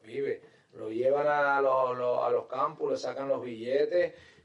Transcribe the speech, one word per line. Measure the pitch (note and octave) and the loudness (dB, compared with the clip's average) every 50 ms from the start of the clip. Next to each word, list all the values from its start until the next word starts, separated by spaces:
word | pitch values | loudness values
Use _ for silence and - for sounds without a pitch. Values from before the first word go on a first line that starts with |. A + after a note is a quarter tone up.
pibes. | - A2 A#2 C#3 C#3 B2 A2 - - - - _ _ _ - | -18 -10 -6 -4 -4 -4 -4 -6 -10 -16 -20 _ _ _ -16
Lo | G2 G#2+ A2 | -12 -10 -6
llevan | A2 A#2 B2+ C3 C#3+ D3 D3 D3 | -2 0 2 2 4 4 2 2
a | D3 D3 C#3+ C#3+ C#3 C#3 | 2 2 4 4 4 4
los, | C#3 C3 C3 C3 C3 B2+ B2 B2 | 4 4 4 4 2 0 0 0
los, | B2 B2 B2 B2+ | 0 0 0 0
a | B2 A#2+ | 2 0
los | A#2+ A#2 - | 0 0 -2
campus, | - B2+ B2+ C#3+ D#3 D#3 - D3+ C#3 | -4 -4 -4 -2 -4 -2 -4 -4 -4
le | C3+ | -2
sacan | C3 - B2+ B2+ C3+ C#3 C#3 | -4 -4 -6 -6 -4 -4 -2
los | C3+ B2 B2 | -2 -4 -4
billetes, | B2 A#2 A2 A2+ B2 C3+ C#3+ D3+ D3+ F3 F3 F3 D#3+ - - - - - - | -8 -10 -8 -4 -2 0 0 2 2 2 0 0 0 -4 -10 -20 -20 -20 -20